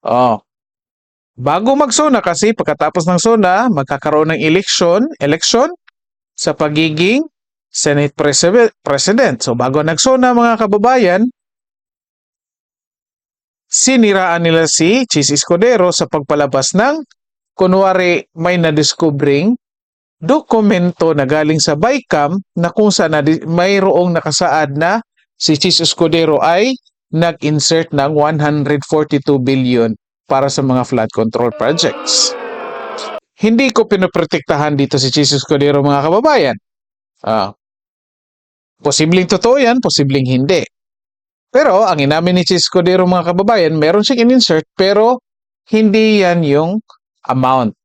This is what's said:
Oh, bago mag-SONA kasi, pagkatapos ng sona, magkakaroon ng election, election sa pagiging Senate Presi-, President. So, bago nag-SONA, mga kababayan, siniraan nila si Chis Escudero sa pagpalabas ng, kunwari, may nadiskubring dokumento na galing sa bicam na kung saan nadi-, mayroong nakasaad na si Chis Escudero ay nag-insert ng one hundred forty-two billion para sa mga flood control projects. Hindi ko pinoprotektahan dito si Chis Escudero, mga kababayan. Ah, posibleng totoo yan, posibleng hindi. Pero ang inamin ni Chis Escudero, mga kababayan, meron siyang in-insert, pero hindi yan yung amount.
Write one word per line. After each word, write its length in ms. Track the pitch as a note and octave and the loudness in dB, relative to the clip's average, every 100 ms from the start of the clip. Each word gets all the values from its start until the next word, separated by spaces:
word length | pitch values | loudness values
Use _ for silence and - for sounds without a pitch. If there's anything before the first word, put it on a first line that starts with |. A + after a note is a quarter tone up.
Oh, 400 | - A#2+ B2 G#2+ _ _ _ _ _ _ _ _ _ | -2 0 0 -2 _ _ _ _ _ _ _ _ _
bago 400 | - B2+ E3 A3+ | -8 -4 -2 0
mag-SONA 480 | C#4 D4 - D4+ B3 | 0 0 0 0 0
kasi, 320 | F#3 E3+ G#3+ | -2 -2 -2
pagkatapos 560 | A3+ E3 D3 D#3 F3 E3 | -2 -4 -2 -2 -2 0
ng 80 | F3+ | 0
sona, 480 | A3+ A3+ F#3 F#3+ B3 | 2 2 2 2 0
magkakaroon 720 | D#3+ C3+ C#3 D3+ D3+ D#3 D#3 | -2 -4 -4 0 0 0 0
ng 40 | D#3 | 0
election, 560 | E3+ G3 - F3 F3+ C#4 D4+ | 0 0 0 2 2 -2 -4
election 480 | C#3+ D#3+ - A#3 D4+ F4+ _ _ _ _ _ - | -2 -2 -2 0 -2 -4 _ _ _ _ _ -8
sa 160 | - | -6
pagiging 720 | D3 D3+ D3+ D#3+ D3+ F3+ B3+ D#4+ _ _ _ _ | -2 -2 0 -2 0 0 0 -4 _ _ _ _
Senate 400 | - D#3 C#3+ D3 | -6 -2 0 -2
Presi-, 560 | - D3 C3+ E3+ A3+ A#3 _ - | 0 -2 2 2 2 2 _ -4
President. 560 | C#3 - A3 A#3+ B2 | -2 0 0 0 -2
So, 160 | - A#2+ | -4 -2
bago 240 | B2+ C#3 | -2 0
nag-SONA, 480 | D3+ D#3+ C4 C4 B3+ | -2 0 0 2 2
mga 240 | A#3+ A#3 A3 | 2 2 0
kababayan, 640 | A3 G#3 A#3 C4 F#3+ F3+ A#3+ _ _ _ _ _ _ _ _ _ _ _ _ _ _ _ _ _ _ _ _ _ _ _ _ | 0 2 2 2 2 2 0 _ _ _ _ _ _ _ _ _ _ _ _ _ _ _ _ _ _ _ _ _ _ _ _
siniraan 800 | - - C4 G#3+ G3 F#3 E3+ E3+ | -2 0 2 2 2 0 0 2
nila 240 | E3 D#3+ | 2 0
si 400 | - E3 A#3+ B3 | 0 0 0 0
Chis 240 | D3+ C#3 | -2 -2
Escudero 560 | C#3+ - F3 A#3 A#3+ F3+ | -2 -2 0 2 2 0
sa 160 | D#3+ D#3 | 0 -4
pagpalabas 720 | D#3 C#3+ D3 C#3+ C3+ C3 F3+ | -6 -2 -2 0 -2 -2 0
ng, 240 | B3 D#4 C#4 _ _ _ _ - | 0 -2 -8 _ _ _ _ -2
kunwari, 720 | F#3 F#3 F#3+ F#3 F3+ F3 - E3 | 0 2 2 2 0 -2 -4 -6
may 240 | E3+ F3+ | -2 0
nadiskubring 960 | E3 D3+ D3 - E3 C#3+ C#3+ C#3 F#3+ A#3+ _ _ _ _ _ _ | 0 0 -2 0 -2 0 0 0 0 -4 _ _ _ _ _ _
dokumento 960 | D#3+ D4 - A3+ G#3 F#3 F3 E3+ E3 D3 | -2 -2 0 0 2 2 0 0 0 0
na 80 | C3 | 0
galing 320 | D3+ D3+ D#3+ | 0 0 0
sa 160 | D3+ | 0
bicam 640 | D3 A3 C#4 - D#3 D3 F#3+ - | 0 0 -2 -2 -2 0 -4 -8
na 160 | - E3+ | -4 -4
kung 240 | - G#3 | 0 0
saan 240 | - E3 D#3 | 2 0 0
nadi-, 240 | D3 D#3+ D#3 | 0 -2 -2
mayroong 640 | E3+ F#3 G3+ F#3+ F3+ F3+ | 0 0 2 2 2 2
nakasaad 640 | E3 D#3+ C#3+ F3 D3+ D3+ C#3 | -2 -2 -2 0 0 -2 -2
na 240 | E3 A3 - _ _ | -2 -2 -6 _ _
si 240 | _ - D3+ | _ -2 0
Chis 240 | F#3 E3 | 0 0
Escudero 640 | E3 - E3+ E3 D#3+ D3 D#3 | -2 0 0 2 0 0 2
ay 320 | F3 A#3+ C4 _ _ _ | 0 0 -4 _ _ _
nag-insert 800 | D#3+ E3+ D#3+ D3 D3+ - E3 E3 | -2 -2 -2 -4 -2 0 -2 -2
ng 240 | D3 C#3 | -2 0
one 240 | D3+ D3 D#3+ | 0 0 0
hundred 480 | D3+ D3 C#3 D3 - | -2 -2 -2 -4 0
forty-two 560 | D#3 D3+ C#3+ C3 C#3 | -2 0 -2 0 0
billion 560 | B2+ C3+ B2+ B2 A#2 A2 _ _ | 0 0 0 0 0 -4 _ _
para 240 | _ C3+ C#3 | _ -2 0
sa 160 | C3+ | -2
mga 240 | C3+ B2+ A#2+ | 0 0 0
flood 240 | B2 A2 | -2 -2
control 400 | - A2+ A#2 A#2+ | -2 -2 -2 -4
projects. 800 | - A2+ D#3+ C#3+ - - - - - - - - - - - - - _ _ | -2 -2 -2 -4 -4 -4 -2 -2 -6 -12 -12 -14 -14 -14 -14 -14 -16 _ _
Hindi 340 | G#3 A#3 C4+ A3+ | 0 2 0 0
ko 80 | |
pinoprotektahan 880 | G#3+ G3 F3+ - D#3+ E3 - D3+ D3+ | 0 0 0 -2 -4 -4 -2 -2 0
dito 220 | C#3+ C#3 C#3 | -2 -2 -2
si 160 | C3 | -2
Chis 240 | C3+ C#3 C#3 | 0 0 -2
Escudero, 480 | - D3 C#3+ C#3+ | -2 0 2 2
mga 160 | C#3+ C#3 | 2 0
kababayan. 580 | D3 F#3+ D4+ C#4 C#3+ A2+ _ _ _ _ _ _ | 0 0 2 2 0 -4 _ _ _ _ _ _
Ah, 300 | - A2 G2 G2+ _ _ _ _ _ _ _ _ _ _ _ _ | -4 -4 -4 -8 _ _ _ _ _ _ _ _ _ _ _ _
posibleng 480 | D3 - D#3 F#3 F#3 | -4 0 2 2 0
totoo 320 | F#3+ - C4+ | 0 2 2
yan, 240 | A#3+ B3+ | 2 0
posibleng 420 | F3 - C#3 C#3 B2+ | -2 -2 0 0 0
hindi. 380 | B2+ C#3 F3 - _ _ _ _ _ _ _ _ | -2 0 -2 -2 _ _ _ _ _ _ _ _
Pero 300 | B3+ D4 F#3+ | 0 2 2
ang 160 | G#3+ D#3 | 2 2
inamin 400 | C#3 D3+ F3 F3+ | 0 0 2 0
ni 40 | F3 | 0
Chis 180 | F3+ - | 0 0
Escudero, 380 | F#3 F3 F#3 | 0 2 2
mga 320 | F3+ F3+ E3+ F3+ | 2 2 0 -2
kababayan, 400 | G3+ A3+ E3 D#3 | 0 2 2 2
meron 260 | D3+ G3 | 2 2
siyang 300 | G#3 B3 A#3 | 0 2 4
in-insert, 340 | C4 - D#3+ - | 4 2 0 -2
pero 460 | - F#3+ G3+ A3+ B3 _ _ _ _ _ | -2 0 2 2 0 _ _ _ _ _
hindi 540 | A3 A3 G#3+ A3 G#3+ | 0 2 2 2 2
yan 180 | F#3 F3 D#3 | 2 0 2
yung 320 | C#3 D#3+ G#3+ - _ _ _ - | 0 0 -4 -10 _ _ _ -6
amount. 480 | B2+ B2+ C3 A2+ - | -2 0 0 -2 -6